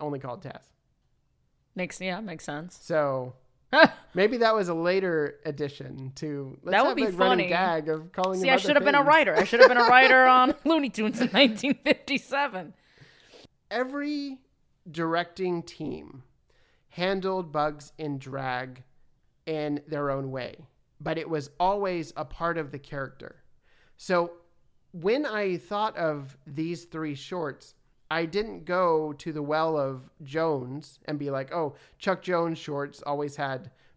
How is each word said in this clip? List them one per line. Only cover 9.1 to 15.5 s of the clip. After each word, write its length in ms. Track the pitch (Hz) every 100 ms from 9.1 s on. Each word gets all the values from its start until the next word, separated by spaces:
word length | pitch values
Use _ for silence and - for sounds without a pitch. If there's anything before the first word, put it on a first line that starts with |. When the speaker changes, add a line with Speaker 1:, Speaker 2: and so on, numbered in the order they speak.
| 311 226
Speaker 2:
I 80 | 165
should 140 | 190 240
have 100 | 254
been 100 | 240
a 60 |
Speaker 1:
<laughs> 40 | 240
Speaker 2:
writer 380 | 247 262 262 254
on 280 | 254 254 -
Looney 260 | 285 320 269
Tunes 300 | 196 220 220
in 100 | 247
nineteen 420 | 208 269 220 269 -
fifty-seven. 920 | 302 294 - 269 - 277 285 190 170 - _ _ - _ _ - - _ -
Speaker 1:
Every 680 | 220 262 285 294 294 277 262 _ _ _ _ -
directing 720 | 156 165 165 175 - 185